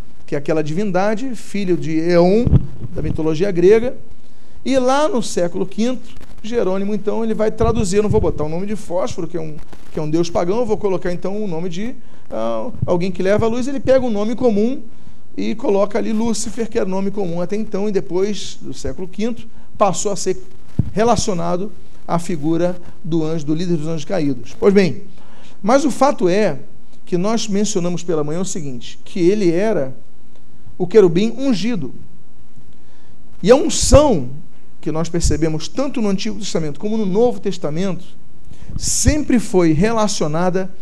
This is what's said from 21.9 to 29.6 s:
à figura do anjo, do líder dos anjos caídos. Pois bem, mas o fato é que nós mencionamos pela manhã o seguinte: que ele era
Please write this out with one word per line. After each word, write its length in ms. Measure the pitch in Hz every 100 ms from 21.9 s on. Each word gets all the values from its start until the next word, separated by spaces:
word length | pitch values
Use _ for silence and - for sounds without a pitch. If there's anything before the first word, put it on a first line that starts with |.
| - -
à 120 | 170
figura 580 | 170 165 147 165 175 180 - -
do 220 | 160 165
anjo, 220 | 156 165 143
do 80 |
líder 220 | 156 180 170
dos 100 | 151
anjos 180 | 165
caídos. 500 | - 190 147 127 - -
Pois 160 | 202
bem, 280 | 196 180 - - - - - - -
mas 220 | 196 277
o 60 | 294
fato 380 | - 269 - 180
é 300 | 190 208 131 139 - - - -
que 100 | 175
nós 320 | 196 226 214
mencionamos 540 | 196 208 180 175 175
pela 220 | - 160
manhã 160 | 147 165
o 40 |
seguinte: 540 | 196 196 143 120 - -
que 140 | - 196
ele 320 | 170 214 180
era 460 | 165